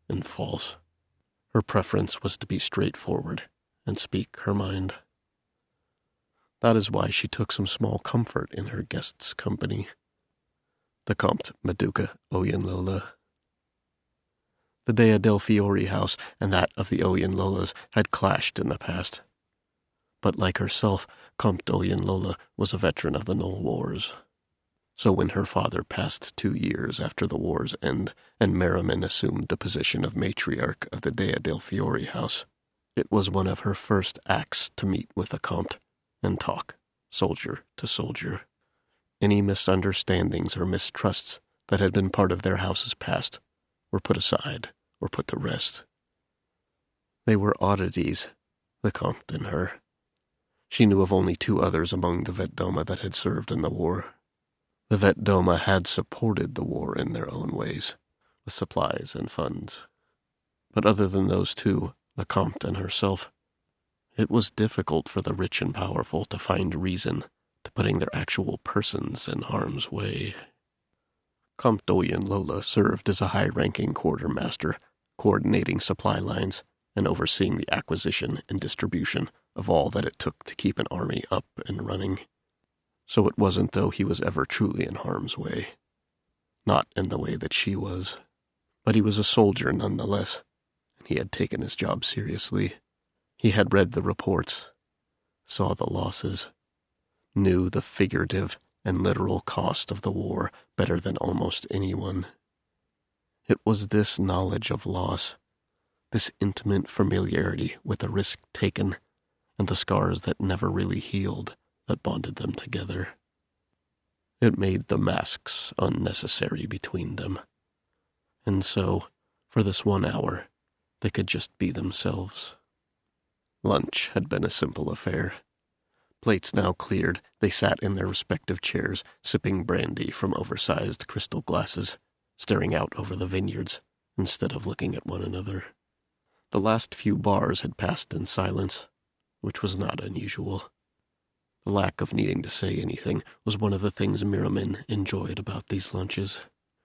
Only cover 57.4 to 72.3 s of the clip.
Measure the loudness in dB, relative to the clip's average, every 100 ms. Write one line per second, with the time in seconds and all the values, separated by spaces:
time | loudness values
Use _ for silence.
57.4 | -4 -4 -4 -4 -6 -8 _ _ _ _
58.4 | -8 -4 -2 0 0 -2 -6 -6 -6 -4
59.4 | -4 -4 -10 -14 -18 _ _ _ _ _
60.4 | _ _ _ 4 4 6 4 4 4 2
61.4 | 2 0 2 2 -2 -10 _ -8 0 0
62.4 | 0 -2 -6 -4 -4 0 0 0 -6 _
63.4 | _ _ _ _ _ _ _ 0 4 4
64.4 | 2 0 0 0 0 0 0 -4 -4 -2
65.4 | -2 -2 -2 -2 -2 -2 -2 -4 -4 -6
66.4 | 0 0 0 0 -2 -2 -2 -2 -6 _
67.4 | _ _ -10 0 2 2 0 -4 -4 -2
68.4 | -2 -4 -2 -2 0 -2 -4 -6 -6 -6
69.4 | -4 -4 -2 -4 -6 -4 -4 -4 -6 -10
70.4 | -18 _ _ _ _ _ _ _ _ _
71.4 | _ 0 2 2 2 2 4 0 0